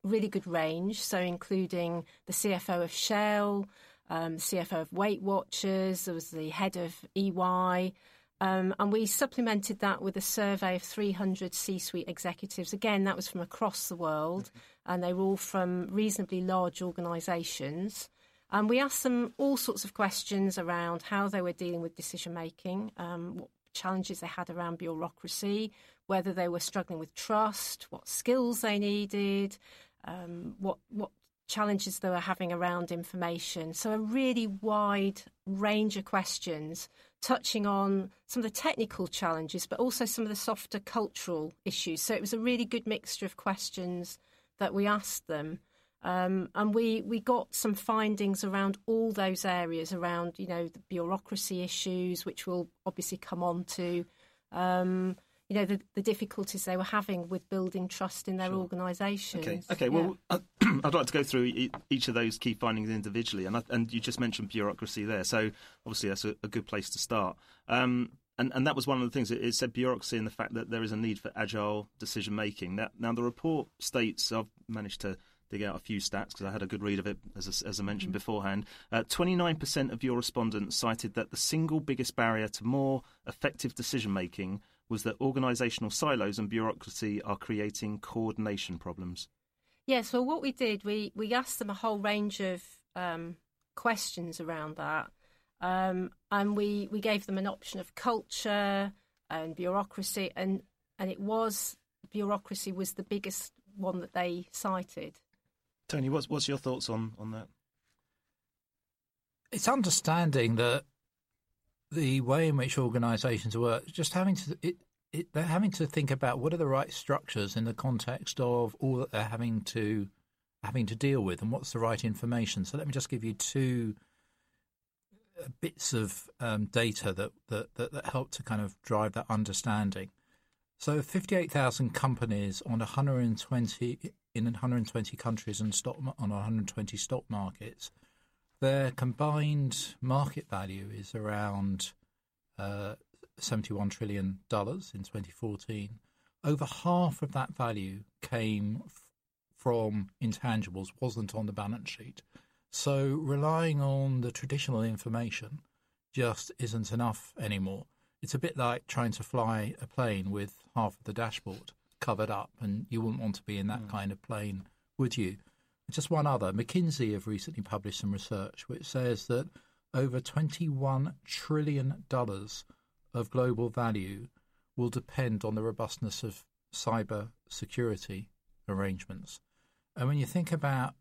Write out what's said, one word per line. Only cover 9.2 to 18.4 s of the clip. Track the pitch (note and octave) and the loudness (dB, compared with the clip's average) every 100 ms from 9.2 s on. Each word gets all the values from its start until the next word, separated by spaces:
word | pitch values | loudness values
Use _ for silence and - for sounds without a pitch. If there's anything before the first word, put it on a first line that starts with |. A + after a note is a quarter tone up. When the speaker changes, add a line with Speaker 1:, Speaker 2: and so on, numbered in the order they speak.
| C4+ - A3+ G#3 G3 G3+ | 2 2 2 2 0 0
Speaker 1:
that | G3+ F#3+ | 2 2
with | G3 F#3+ | 0 -2
a | |
survey | F#3+ - G3+ G3 F#3+ F3+ | -2 0 2 2 2 0
of | |
three | - - G#3 | -2 -2 0
hundred | F#3 G3 F#3 F3+ | 2 0 0 -2
C-suite | - - F#3 - F3+ - | -4 -2 -2 -2 -4 -4
executives. | F3 F3+ F3 G3 - F3 | -4 -6 -6 -8 -6 -6
Again, | G3 A3 G3+ | -2 2 4
that | G3 F3+ | 4 2
was | F#3+ | -4
from | F#3 | -6
across | F3 - G#3+ - - | -6 -2 -2 0 -6
the | F3 | -2
world, | E3 D3+ D#3 F3+ | 0 2 0 -2
Speaker 2:
Mm-hmm. | G3 - - _ - | -6 -12 -20 _ -4
Speaker 1:
and | F3+ | 0
they | F3+ | 0
were | F3+ | 2
all | F#3+ G3 | 2 2
from | - F#3+ F3+ F3+ F3+ | 0 0 2 0 0
reasonably | G3 G#3+ G#3 G3 F#3 | 2 2 2 -2 -2
large | F#3 F#3 F3+ - | 2 2 2 0
organisations. | F3+ E3+ E3+ E3+ E3 E3+ F3 - C3+ D#3 G3 - - _ _ _ | -4 -2 -2 -2 0 0 -2 -4 -4 -2 -4 -6 -12 _ _ _